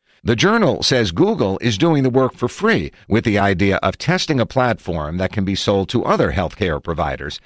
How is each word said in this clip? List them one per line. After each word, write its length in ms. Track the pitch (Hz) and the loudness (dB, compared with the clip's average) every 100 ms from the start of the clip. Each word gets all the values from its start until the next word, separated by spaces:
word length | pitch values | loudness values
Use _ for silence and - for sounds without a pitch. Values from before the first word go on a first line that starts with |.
| _ _ | _ _
The 140 | - 117 | -2 2
Journal 480 | 180 233 185 107 | 2 4 2 0
says 260 | - 131 107 | 2 2 2
Google 480 | 82 196 196 104 95 | 2 2 2 0 0
is 180 | 123 101 | -2 0
doing 260 | 170 151 | 2 2
the 60 | 131 | 2
work 260 | 123 127 - | 2 0 0
for 100 | - | -6
free 460 | - 214 185 73 - - | -2 0 0 -2 -10 -2
with 160 | 107 | 0
the 160 | 117 101 | 2 2
idea 400 | 101 92 98 95 | 2 2 2 2
of 160 | 98 - | 0 -2
testing 400 | - 180 - 139 | -2 -2 0 -2
a 80 | 110 | -2
platform 720 | 131 127 - - 82 76 87 | 0 0 -2 -4 -6 -4 -4
that 160 | 92 | -4
can 120 | - | -2
be 120 | 95 98 | -2 -2
sold 320 | - 101 92 | 0 0 0
to 160 | 123 | -2
other 260 | - 214 95 | 0 0 0
healthcare 500 | 73 85 - 92 71 | 0 -4 -2 -2 -2
providers 600 | - 80 76 65 71 - | -4 -4 -4 -6 -10 -12